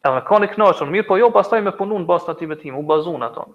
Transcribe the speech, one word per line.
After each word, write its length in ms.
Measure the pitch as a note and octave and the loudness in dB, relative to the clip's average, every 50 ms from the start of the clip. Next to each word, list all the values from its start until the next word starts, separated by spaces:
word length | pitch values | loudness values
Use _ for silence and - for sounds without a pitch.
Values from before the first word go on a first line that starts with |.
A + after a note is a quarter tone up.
| - | 0
Edhe 80 | C#3+ C3 | 0 0
me 60 | B2+ B2 | 0 0
ka 120 | - G3+ G#3+ | 2 2 2
një 100 | G3+ G3 - | 2 0 0
kënaqur, 360 | G#3+ G#3+ G3 F3 - D#3 C#3 E3 | 4 4 4 4 2 -2 -2 -2
mirë 140 | G3+ G#3 - | -2 0 0
po 80 | G3 F#3 | 2 4
jo 120 | A#3+ A#3 - | 4 4 4
pastaj 280 | G3+ F#3+ - A#3 A3+ G#3 | 4 2 2 0 0 0
me 80 | G3 F#3 | -2 -4
punu 220 | - G3 G3+ G#3+ G3+ | -4 -6 -4 -4 -4
në 80 | E3+ D#3+ | 0 0
bazë 180 | F3 E3 - | -2 -2 -2
të 80 | - D#3+ | -6 -8
atij 160 | - F3 D#3 D3+ | -8 -8 -10 -10
betimi, 240 | D#3 - C#3+ C3 | -10 -10 -12 -10
u 80 | C#3 D3+ | -10 -2
bazu 320 | D3+ D#3 D#3 D#3 F3 E3 | 0 0 0 0 -2 -6
në 140 | C3 A#2+ A#2+ | -6 -6 -8
ato. 160 | - - - - - | -8 -10 -14 -14 -16